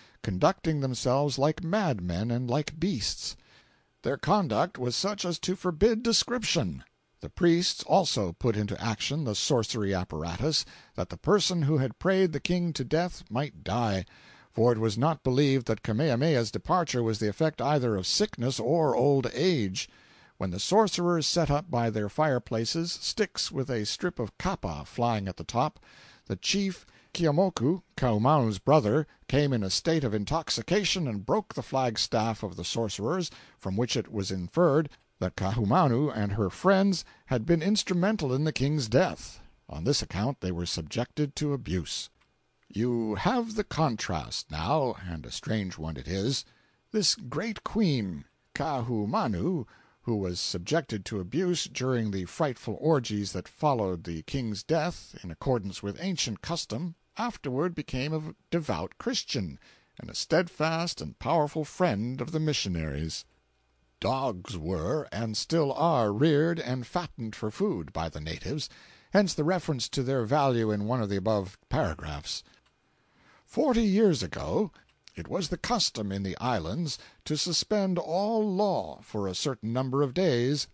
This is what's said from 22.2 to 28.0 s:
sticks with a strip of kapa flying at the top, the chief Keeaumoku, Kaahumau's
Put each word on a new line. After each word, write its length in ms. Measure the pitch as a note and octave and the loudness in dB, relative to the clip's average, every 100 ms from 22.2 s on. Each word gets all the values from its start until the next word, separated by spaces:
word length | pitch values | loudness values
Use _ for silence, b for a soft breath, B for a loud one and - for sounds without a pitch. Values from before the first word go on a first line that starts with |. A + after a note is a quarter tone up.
| D#3 B2+ - A#2 A2+ E3 E3+ | 2 2 0 -2 -2 -2 -4
sticks 580 | - - - G3+ - - | -6 -4 -2 -2 -2 -4
with 200 | D3 C3+ | -4 -2
a 160 | B2 G#2 | -2 -4
strip 320 | - F3+ - | -2 -4 -2
of 180 | A2 - | -6 -4
kapa 480 | F3+ F#3+ F#2+ D2+ | -4 -2 -4 -6
flying 420 | - - A#2+ A2 F#2+ | -8 -2 0 0 -2
at 120 | F2+ | -6
the 60 | |
top, 360 | - A#2 D3 - - B B B B | -4 0 0 -2 -20 B B B B
the 100 | F#2+ | -4
chief 480 | - G3 G3 F3+ - b b | -2 0 0 -2 -12 b b
Keeaumoku, 680 | - E3 C#3+ F#3+ - A#2+ F3+ - | 0 2 4 2 2 0 0 -4
Kaahumau's 600 | - | -2